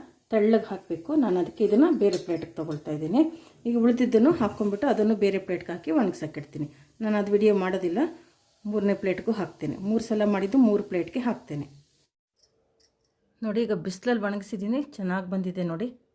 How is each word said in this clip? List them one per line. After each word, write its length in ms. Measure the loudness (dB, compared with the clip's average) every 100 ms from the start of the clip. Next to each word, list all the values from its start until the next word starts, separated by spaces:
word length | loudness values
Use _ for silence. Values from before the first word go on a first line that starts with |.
| -6 _ -2
ತೆಳ್ಳಗೆ 400 | 2 4 4 2
ಹಾಕಬೇಕು. 460 | -10 -8 -10 -2 2
ನಾನು 240 | 2 2
ಅದಕ್ಕೆ 240 | 0 0
ಇದನ್ನು 280 | 2 6 6
ಬೇರೆ 260 | 4 2 0
ಪ್ಲೇಟಿಗೆ 340 | -4 -6 -6
ತೊಗೊಳ್ತಾ 400 | -8 -6 -8 -6
ಇದ್ದೀನಿ. 400 | -6 0 2 2 -2 -20 -8 -2
ಈಗ 120 | 2
ಉಳಿದಿದ್ದನ್ನು 540 | 2 2 2 4 4
ಹಾಕ್ಕೊಂಡ್ಬಿಟ್ಟು 560 | 4 0 0 -4 0 0
ಅದನ್ನು 280 | 2 2 2
ಬೇರೆ 220 | 0 0
ಪ್ಲೇಟ್ಗೆ 340 | -4 -6 -6
ಹಾಕಿ 200 | -10 -2
ಒಣಗ್ಸಕ್ಕಿಡ್ತೀನಿ. 760 | 0 0 -2 -8 -10 -12 -10 -10 -12 _ -8
ನಾನು 160 | -2 -2
ಅದು 140 | 2
ವಿಡಿಯೋ 240 | 4 4 4
ಮಾಡೋದಿಲ್ಲ, 440 | 0 -2 -2 -2 -2 -4 -20 _ _ _ -6
ಮೂರನೇ 280 | -2 0
ಪ್ಲೇಟ್ಗೂ 380 | 0 -2 -2 -2
ಹಾಕ್ತೇನೆ. 460 | -4 -4 -6 -8 -6
ಮೂರು 260 | -2 -2
ಸಲ 220 | 0 0 2
ಮಾಡಿದ್ದು 320 | 2 2 4
ಮೂರು 260 | 6 4
ಪ್ಲೇಟ್ಗೆ 360 | 0 -4 -4 -4
ಹಾಕ್ತೇನೆ. 680 | -4 -6 -8 -10 -10 -16 _ _ _ _ _ _ -20 _ _ _ -20 _ -20 _ _ -8
ನೋಡಿ, 180 | -4 -2
ಈಗ 100 | 0
ಬಿಸಿಲಲ್ಲಿ 520 | -2 -4 -6 -2 -2
ಒಣಗಿಸಿದ್ದೀನಿ, 600 | -2 -4 -8 -6 -4 -4
ಚೆನ್ನಾಗಿ 460 | -4 -6 -4 -4 -4
ಬಂದಿದೆ 340 | -4 -4 -4
ನೋಡಿ, 340 | -4 -4 -8 -10 _